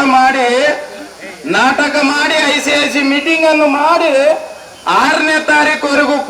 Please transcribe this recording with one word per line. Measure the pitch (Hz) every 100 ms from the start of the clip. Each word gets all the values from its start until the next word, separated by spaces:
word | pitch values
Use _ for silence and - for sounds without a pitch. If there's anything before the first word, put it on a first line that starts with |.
| 277 254
ಮಾಡಿ | 262 262 247 247 294 - - - - - - - 285 220
ನಾಟಕ | 247 - 294 294 277
ಮಾಡಿ | 294 311 311 294
ಐ | 294
ಸಿ | 277 294
ಐ | 277
ಸಿ | 262 277
ಮೀಟಿಂಗ್ | 285 294 320 320
ಅನ್ನು | 302 294 285
ಮಾಡಿ | 302 339 330 269 294 - - - - - 175 190
ಆರನೇ | 262 - 311 311 -
ತಾರೀಕುವರೆಗೂ | 202 202 - 285 285 277 285